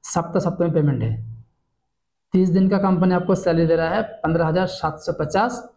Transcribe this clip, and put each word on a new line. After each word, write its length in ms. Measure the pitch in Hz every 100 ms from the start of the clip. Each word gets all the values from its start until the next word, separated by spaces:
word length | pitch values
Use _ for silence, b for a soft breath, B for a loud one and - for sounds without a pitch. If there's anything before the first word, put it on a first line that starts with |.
सप्ताह, 360 | - 175 170 196
सप्ताह 300 | 190 160 170
में 40 |
payment 300 | 160 147 123
है। 420 | 113 110 - - - _ _ _ _ _ _ _ _
तीस 160 | 185 185
दिन 200 | 180 190
का 100 | 196
company 360 | 190 180 185
आपको 200 | 180 180
salary 320 | - 180 165 165
दे 100 | 165
रहा 120 | 165
है, 140 | 196
पन्द्रह 440 | 214 - 156 165 160
हजार 200 | 170 185
सात 320 | - 156 151
सौ 140 | -
पचास 600 | 165 151 190 233 240 -